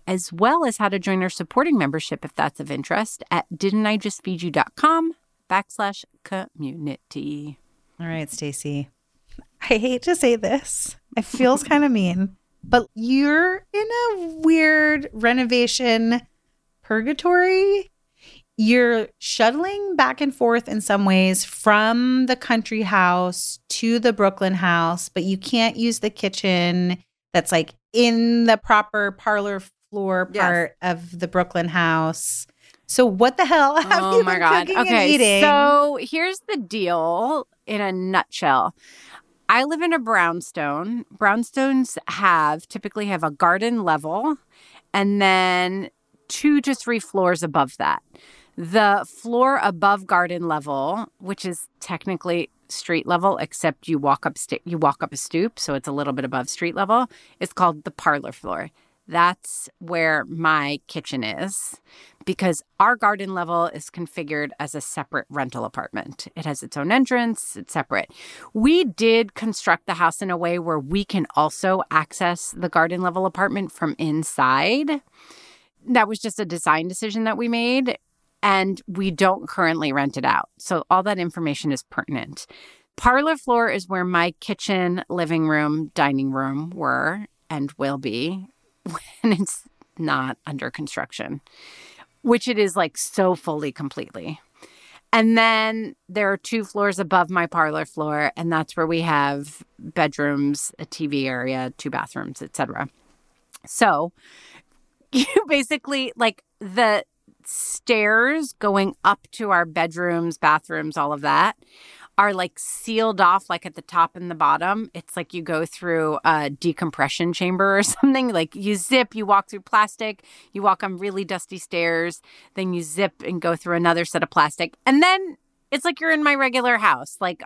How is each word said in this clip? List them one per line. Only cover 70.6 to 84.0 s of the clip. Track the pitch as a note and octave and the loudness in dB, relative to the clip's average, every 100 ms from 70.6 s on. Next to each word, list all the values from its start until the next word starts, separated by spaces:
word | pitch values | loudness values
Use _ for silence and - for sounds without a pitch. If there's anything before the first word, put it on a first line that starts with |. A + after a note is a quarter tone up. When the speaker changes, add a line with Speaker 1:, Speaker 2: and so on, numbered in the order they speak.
| E3+ D#3 | -2 -4
Speaker 1:
we | C3+ G3 | -2 -4
can | G3 G3 D3+ | -2 -2 0
also | - D3+ - F#3+ F#3+ - | 2 0 0 0 0 0
access | D#3 D3+ - F3 F3 - - | -2 -2 -2 -2 -2 -8 -8
the | F3 | 0
garden | - E3 F3+ | 2 2 0
level | F3+ F3 F#3 | -2 0 -2
apartment | F#3 G3 G3+ F3+ | 0 -2 -2 -6
from | - D#3+ - | -4 -4 -2
inside. | D#3+ D3+ D#3 - C3 C3 E3 C4 D4+ D4 - _ - - - _ _ _ - | -2 -2 -2 0 2 4 2 2 0 -4 -8 _ -20 -20 -20 _ _ _ 0
That | A#3+ G#3 | 2 2
was | A3 | -2
just | A3+ - | -8 -6
a | |
design | F#3 E3+ - D#3 E3+ | -6 -2 0 0 0
decision | F#3 A3 G#3+ | -6 -6 -2
that | A3 G#3+ | -2 -2
we | A#3+ | -2
made, | A#3 A#3+ B3+ B3 - _ _ _ _ | -2 0 0 0 -4 _ _ _ _
and | G#3 G3 F#3+ F#3 - | 2 2 0 -4 -8
we | F#3 F#3+ | -4 -4
don't | D#3+ F#3+ G3 - | 2 2 2 -4
currently | - E3 E3 D3+ | 0 0 0 0
rent | C3+ C#3 C3+ | 0 -2 0
it | |
out. | C3 D#2 - _ | 0 0 -2 _
So | - E3+ - | -4 -4 2
all | F#3 | 2
that | F#3+ F#3+ | 2 -2
information | F3 E3+ D#3 C#3+ D3+ | -4 -4 -4 -4 -4
is | C3+ | -4
pertinent. | - - - C3 - C#3+ - - - _ _ - | -6 -8 -6 -8 -8 -14 -18 -20 -20 _ _ -2
Parlor | A#3+ C4 D4+ D#4 | 2 2 0 -4
floor | - A#3+ A#3 | 0 0 0
is | C#3 F3+ | -2 -4
where | F#3 | -4